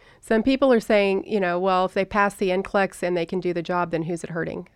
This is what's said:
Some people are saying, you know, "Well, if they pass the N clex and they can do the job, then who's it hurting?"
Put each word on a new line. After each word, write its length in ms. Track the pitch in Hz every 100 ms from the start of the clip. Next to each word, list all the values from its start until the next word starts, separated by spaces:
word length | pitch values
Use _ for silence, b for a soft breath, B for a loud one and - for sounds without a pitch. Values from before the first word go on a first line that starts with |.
| b b
Some 220 | - 226
people 300 | 233 269 269
are 80 | 226
saying, 440 | - 214 202 196 -
you 100 | 208
know, 220 | 180 175
"Well, 240 | 190 185
if 100 | 185
they 100 | 202
pass 300 | 190 214 202
the 160 | - 190
N 140 | 185
clex 400 | - 202 190 -
and 120 | 180 175
they 80 | 165
can 120 | 185
do 140 | 175
the 80 | 170
job, 300 | 165 180 175
then 100 | 165
who's 220 | 165 170
it 60 | -
hurting?" 380 | 165 165 180 180